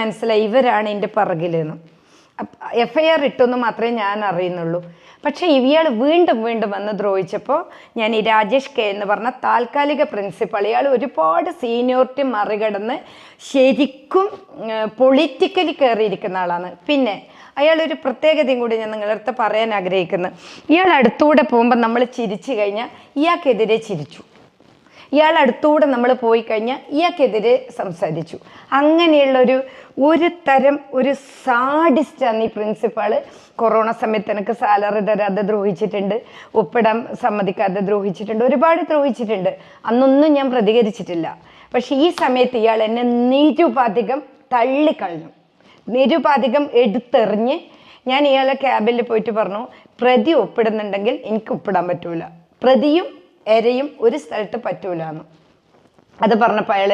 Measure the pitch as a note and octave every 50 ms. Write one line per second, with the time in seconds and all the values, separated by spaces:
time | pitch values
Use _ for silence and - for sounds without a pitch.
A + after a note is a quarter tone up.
0 | A3+ A3 G3+ - - A3+ A3 G#3+ A3 G#3 G#3 C4 B3+ B3 A3 G#3 G#3+ G#3+ G#3 G3+
1 | G3 G3+ - G#3+ G3+ F3+ F3+ D#3+ E3+ F3+ E3 E3 D#3+ D#3 - - - - _ _
2 | _ _ _ _ _ _ _ - G#3+ - - _ - - - A3+ A#3+ - - D#4
3 | D#4 D#4+ D#4+ D#4 C#4+ B3+ - - C4 A#3+ B3 B3 B3 A3+ G#3+ A3 A3 A#3 A#3+ A#3
4 | G#3 G3 G3+ G#3+ G#3+ G3+ F#3 F3 F#3 F3+ F3+ F3 E3+ E3 E3 F3 E3+ - - -
5 | _ - - _ - D4 D4 - F4 F4+ D4 C4+ B3 C4 D4 D#4+ D#4+ D#4 B3 G#3+
6 | B3 C#4+ D#4+ F4 F4+ F4 D#4+ A3+ A3 A#3 A#3 A3+ G#3 G#3 G3+ G3 G3+ G#3 G3+ F#3
7 | G#3 G#3 G3 F#3+ F#3+ F#3+ - G3+ G3+ - C4 D#4+ F4 - - - - - _ A#3
8 | A3 A3 A#3 A3 G#3+ A3+ A3 A3 A3 G3 A3 C4+ C4+ - - - A3+ G#3 G3 G#3
9 | G#3 F#3+ G#3 F#3+ G#3 B3 B3+ - - A3 A3 A#3 A#3+ A#3+ - C#4+ C#4+ C#4+ D4 B3+
10 | D4 D4 B3 G#3 G3 G3+ - - A#3 - - G#3 G3+ G#3 A3+ A#3+ C4+ C#4+ C4+ A#3
11 | A#3 C4 - - D#4+ D#4+ E4 E4+ E4+ F4+ D#4+ - - A#3 A#3 A#3+ A#3+ B3+ B3+ B3+
12 | B3+ B3+ C4 - C#4 C4 A#3+ G#3 G#3 G3 G#3+ G#3 G#3+ A3 G#3 G3 G#3 A3+ C4 E4+
13 | - - - - - - - _ - - - C#4 B3+ C4 C4 G3 D4 - - -
14 | - - - F#4 F#4+ G#4 - - - - - - - A3+ A3 A3 A3 G#3+ G#3+ -
15 | B3+ C4 C4+ C4+ E4 D4 C4+ - F#4 - - F#4 F4+ D4+ - - C#4+ B3+ A3+ G#3
16 | A3 G#3+ F#3+ - - G#3 F3+ F#3 F#3 F3 F3 F3 F3+ F3+ F3+ - _ - D4 C#4
17 | C4 A3+ G3 - - - - - - - _ C4+ C#4+ D#4 E4 D#4 D#4+ D#4 D#4+ -
18 | - C4+ A#3+ - - D#4 D#4 D4 D4+ A#3+ C4 B3 A#3+ A#3 A3+ A3+ A3 G#3+ A3 G#3+
19 | G#3 G#3 G#3+ G#3 G#3+ - A#3 A#3 A#3 G#3 G#3 G#3+ A3+ A3+ G#3+ G3+ F#3 F3+ F3+ F#3+
20 | F3+ - G#3 F#3 F3+ F#3 F3+ - - - - - - - D4 E4+ F#4 F#4 E4+ C#4+
21 | B3+ A#3 D4 - D#4 D4 D4+ C#4+ D4+ - B3 A#3 A#3 A#3+ A#3+ A#3 A#3 A3+ A3+ A#3+
22 | B3+ A#3+ - - A#3 G3+ G3+ G#3 - - C4+ G#3 G#3 G3+ G3+ G#3 A#3+ - - -
23 | - _ _ C#4 D4 E4+ F4 E4+ E4+ C#4+ A#3+ G3 A3 G3+ A3 A3 A3 - G3+ D#3
24 | D3 - - - - _ _ - - _ _ _ _ _ _ _ _ _ _ -
25 | - - - C#4+ D#4 D#4 E4 D#4+ C#4+ B3+ A3+ - - D4+ D4+ D#4 D4+ C#4+ C4+ A#3+
26 | A#3+ B3 B3+ B3+ A#3+ A3+ A3+ A#3 A3 - A3 G#3+ A3 A#3 C4 C#4 - - D4 C#4+
27 | E4+ F4 F4 F4 C#4+ A3+ F#3+ A3 F#3+ A3+ B3 B3+ - - - - G#3 F#3+ E3+ -
28 | G3+ E3+ D#3+ E3 D#3+ - - - - - - - - - C4 C4+ C#4+ D4+ D#4+ E4
29 | E4+ E4 D#4 D4 C#4 C4+ C4 C4 B3+ A#3 C4 C4 C4+ C4 - - - - _ -
30 | C4 D4 D#4+ E4 E4 F4 E4+ E4+ - - C4+ C4+ C4 C#4 C#4+ D4 C#4+ - - C4
31 | B3+ C4+ C#4 C4+ - - - - - C4 B3 A#3 B3 C4 C#4+ D#4 E4 E4+ C4 D4+
32 | D4 - - - C4 A#3+ A3 A3 A3 A3+ A3 G#3 G#3 G#3+ G#3+ - - A3 - -
33 | G#3 G#3 A3 - - - - - - _ _ - A#3 A3 G#3+ A3 A3 A3 A3+ A3+
34 | - A3 A3 G#3+ G#3 - G#3 G#3 G3 G3 A3 - B3+ G#3+ G#3 G3+ G#3 G#3 G#3 G#3+
35 | G3+ G3 G#3+ F#3+ G#3 G#3 F#3+ G3 G#3+ F#3 A3 G#3+ G3 G#3 F#3+ - G#3+ G3+ - G#3
36 | G3 G3 G3+ A#3 - - - - - - - G#3+ G#3 - - A#3+ A3 A3 A3 A3+
37 | B3 - - - - A#3+ G#3 G#3 G3+ F#3 F#3+ - G#3+ G3 F3+ G3+ G3+ F3+ G#3 G#3
38 | G3 G3+ F3+ - G#3+ G3+ A3 A3 A#3+ B3+ C4+ C4+ D4 E4 E4 E4+ F4+ E4 D#4 D4+
39 | C#4 C#4+ A3 - B3 G3+ A3 G3 F3+ F#3+ - - - - - - - - A3 A#3+
40 | C4 C4+ C4+ C#4 D4 D#4+ D4 C#4 C4+ C4+ B3 B3+ G#3+ G3 G#3+ A#3+ A#3 G#3+ G3 -
41 | F#3 - F3+ E3+ D#3+ D3 - - - - - - - _ - B3 - - C#4+ C4
42 | D4 F4 E4+ - E4 C#4 B3+ B3+ B3 B3+ B3+ A#3+ G#3+ A3 A3+ A3+ A3 G#3+ A3+ A#3
43 | B3 A#3+ A#3+ A#3+ A#3+ B3 C4 C#4 D4 D#4 - - E4+ D#4 A3 C4+ B3 A#3 F#3+ A#3+
44 | A3 F#3+ B3+ C#4+ D4+ - - _ _ _ - A3+ A#3 C4 C4 C#4 D4+ D#4 D4+ -
45 | G#3+ F3+ E3+ D#3 D#3+ D#3 - _ _ _ _ _ _ _ _ _ _ - G#3 B3+
46 | C4 A#3+ D4+ E4 C4 D#4 C#4+ C4+ A3 C4 A3 D4 D4 C#4+ - A#3 B3 A3 F#3+ B3
47 | - - - C4 A3 G3 G3+ G3+ A3+ B3 D4 F4 E4+ - - - _ - - -
48 | _ B3+ C4 C#4 D4 C#4+ C4+ C4+ C4+ C4 C4+ C4 C4 C4 A3+ A3+ G#3+ A3 A#3+ A#3
49 | A3+ - A#3 A3 - A3+ G#3+ G#3+ G#3+ F3+ F#3+ G#3+ B3 B3+ - - _ _ _ -
50 | A#3+ B3 B3+ B3 G#3+ D#4 E4 C#4+ G3+ - - - A3+ A3+ G#3+ A3 G#3 G#3 F#3+ G3+
51 | G3+ A3 C#4 D4+ - - G#3+ A3 G#3+ - B3+ E3+ - - G3+ F3+ E3+ F3 F3 F3
52 | - F3 E3+ E3 - - - - _ _ _ _ - B3 C4+ A#3+ G#3+ D4 D4 F4
53 | G4 - - - - _ _ _ _ G#3 A3 A3+ A3 A#3 B3 B3 C#4 D4 - -
54 | G3+ A#3 C4 D4+ - - - G#3 G#3+ - - A3+ - - F#3 E3+ - G3 F3+ E3
55 | D#3+ D#3+ D#3 D#3+ - - _ _ _ _ _ _ _ _ _ _ _ _ _ _
56 | _ _ _ - - A3 A#3+ G#3+ A#3+ A3 G3+ G#3+ G3+ - A3 G3 G3 G3+